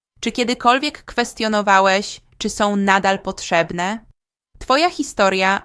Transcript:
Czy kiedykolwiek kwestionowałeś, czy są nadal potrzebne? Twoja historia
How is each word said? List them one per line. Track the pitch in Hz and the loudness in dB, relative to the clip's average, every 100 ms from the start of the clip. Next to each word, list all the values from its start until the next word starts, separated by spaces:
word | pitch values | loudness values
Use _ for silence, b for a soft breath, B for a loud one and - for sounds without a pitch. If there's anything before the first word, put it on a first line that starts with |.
| _ - | _ -8
Czy | 233 | -6
kiedykolwiek | 220 240 240 240 262 294 - - | -2 -2 0 2 2 0 -8 -12
kwestionowałeś, | - 240 - 220 214 208 190 190 190 208 - _ - | -6 -6 -4 -2 0 2 4 4 2 -2 -12 _ -8
czy | 214 | -8
są | - 208 202 | -2 0 0
nadal | 196 196 196 190 | 2 2 2 -2
potrzebne? | 190 196 - 170 165 170 180 220 - _ _ _ _ - | -4 -10 -2 0 0 -2 -6 -6 -12 _ _ _ _ -12
Twoja | - 262 349 | 0 2 2
historia | - 285 - 196 190 190 196 | -2 -8 0 0 2 0 0